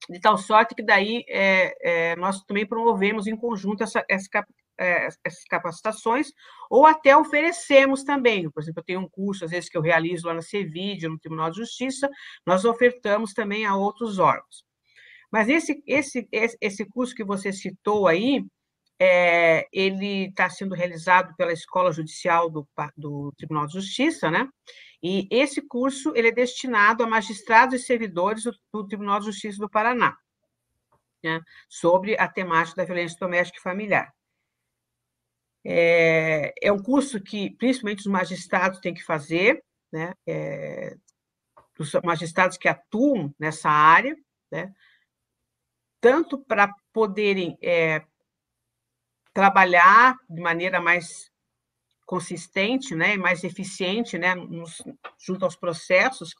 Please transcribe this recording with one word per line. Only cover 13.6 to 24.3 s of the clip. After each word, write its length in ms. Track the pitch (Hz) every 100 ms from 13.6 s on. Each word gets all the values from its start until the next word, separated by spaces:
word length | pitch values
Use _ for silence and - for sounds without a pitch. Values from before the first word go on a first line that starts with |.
| 214
a 100 | 196
outros 420 | 202 - 233 190
órgãos. 460 | 156 120 - - _ _ _ _ - - -
Mas 180 | 220 214
esse, 340 | 320 320 294 -
esse, 420 | 269 277 247 202
esse, 260 | 226 226 233
esse 240 | 214 196 202
curso 280 | 247 247
que 100 | -
você 280 | 202 196 196
citou 560 | 190 190 - - 214 185
aí, 360 | 170 240 269 196 _ _ _ _ -
é, 680 | 185 180 175 170 165 160 -
ele 600 | 190 190 190 202 196 190
tá 160 | - 180
sendo 260 | - 196
realizado 600 | 175 180 165 165 180 180 165
pela 160 | 175
Escola 400 | 165 - 185 180
Judicial 560 | 165 156 - 180 170 170
do 180 | 156 143
pa-, 180 | - 147 151
do 340 | 147 143 143 143
Tribunal 300 | 156 156 151
de 80 |
Justiça, 560 | 185 190 - 302 320 160